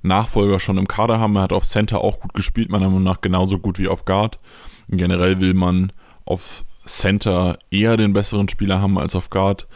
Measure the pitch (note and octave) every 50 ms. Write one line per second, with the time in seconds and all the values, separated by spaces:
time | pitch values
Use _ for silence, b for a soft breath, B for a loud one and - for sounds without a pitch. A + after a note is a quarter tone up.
0 | - F#2 F#2+ G2+ A2+ - - A2+ G2+ G2+ G2 F#2 - - G2 F#2+ G2 - - -
1 | G#2+ A#2 A2+ A2+ A2+ G#2 G#2 G2 F#2+ - - G2 - - - G#2+ G#2+ G2+ A2 -
2 | - G#2 - - - - - - F#2+ - - A#2 A2+ F2 G2+ G2+ F#2+ F#2+ F#2+ F#2+
3 | F#2+ F#2 F#2 - - F#2 F2+ F#2 F#2 F#2+ G2 F2+ - G2+ F#2 - F#2+ F#2 - -
4 | - - F#2+ G2 G#2+ A2+ - - B B B B B B B B B B G2 F2+
5 | F2+ F2 F2+ F2 F2+ F#2 F#2+ F#2 F#2+ F#2 F#2 F#2 F2+ F2+ F2+ F#2 F#2 G2 b b
6 | b b b b b - - F#2 - - - - - - - - - - - -
7 | - F#2+ G2 G2+ - G#2+ F#2 F2+ F#2 F2 E2 - _ _ F#2+ G2 G#2+ A2+ A2+ A2
8 | A2 G2+ G2 G2+ G2 - G#2+ G2+ G2+ F#2+ - - G#2 G2 F#2+ F#2 G2+ G2 G2 F2
9 | C#2+ - - F2+ - - - G2 F#2+ G2 G2+ - - B B